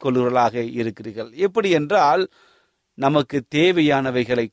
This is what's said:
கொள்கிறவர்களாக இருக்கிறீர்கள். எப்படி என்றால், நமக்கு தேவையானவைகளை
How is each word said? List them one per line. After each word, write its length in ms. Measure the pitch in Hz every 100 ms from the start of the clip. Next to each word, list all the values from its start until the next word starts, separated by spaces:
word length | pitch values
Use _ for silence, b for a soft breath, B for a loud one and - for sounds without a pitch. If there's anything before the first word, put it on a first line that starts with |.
கொள்கிறவர்களாக 680 | 139 127 123 123 117 120 117
இருக்கிறீர்கள். 600 | 120 113 104 110 107 113
எப்படி 360 | 131 196 208 196
என்றால், 580 | 165 147 202 147 170 190 b b b b b b
நமக்கு 520 | - 139 147 135 143 120 147
தேவையானவைகளை 920 | 175 175 151 139 131 127 120 123 117